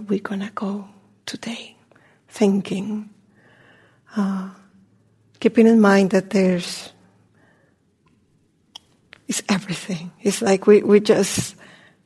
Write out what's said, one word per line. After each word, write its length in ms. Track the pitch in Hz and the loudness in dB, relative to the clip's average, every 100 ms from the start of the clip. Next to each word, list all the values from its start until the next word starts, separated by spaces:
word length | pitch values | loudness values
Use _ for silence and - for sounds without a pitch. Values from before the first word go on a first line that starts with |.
| 208 | -6
we're 120 | 196 | -6
gonna 300 | - 196 202 | -6 -10 -10
go 340 | - 196 202 196 - _ _ - | -8 -8 -8 -12 -20 _ _ -16
today. 500 | - - 233 - _ _ _ _ _ _ | -14 -14 -14 -16 _ _ _ _ _ _
Thinking. 840 | - 202 196 190 190 202 214 208 _ _ _ _ _ _ _ _ _ _ - | -2 0 0 -4 -8 -8 -10 -12 _ _ _ _ _ _ _ _ _ _ -6
Uh, 340 | 196 190 190 - _ _ _ _ _ _ _ _ | -4 -4 -10 -16 _ _ _ _ _ _ _ _
keeping 260 | - - 226 | 0 4 6
in 140 | 226 | 6
mind 300 | 202 196 190 | 6 4 4
that 200 | 190 185 | 0 0
there's, 640 | 202 185 180 175 - - - _ _ _ _ _ _ _ _ _ _ _ _ _ _ _ _ _ - _ _ _ - - | 0 0 0 -4 -12 -16 -20 _ _ _ _ _ _ _ _ _ _ _ _ _ _ _ _ _ -20 _ _ _ -20 -10
it's 160 | - - | -10 -4
everything. 640 | 196 - 165 - 165 175 - | -4 -4 -10 -8 -10 -12 -8
It's 180 | 208 - | -6 -2
like 240 | 214 196 208 | 0 0 4
we, 160 | 208 | 4
we're 180 | - 208 | 6 2
just 560 | 208 196 196 - - - - - _ _ | 4 2 2 -4 -8 -12 -20 -20 _ _